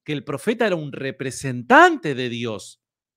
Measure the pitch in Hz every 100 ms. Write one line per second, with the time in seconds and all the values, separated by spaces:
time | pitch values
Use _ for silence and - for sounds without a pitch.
0 | - 147 - 139 - 233 226 175 147 123
1 | 135 131 131 - 135 123 120 269 359 311
2 | 156 127 127 117 117 104 - - _ _
3 | _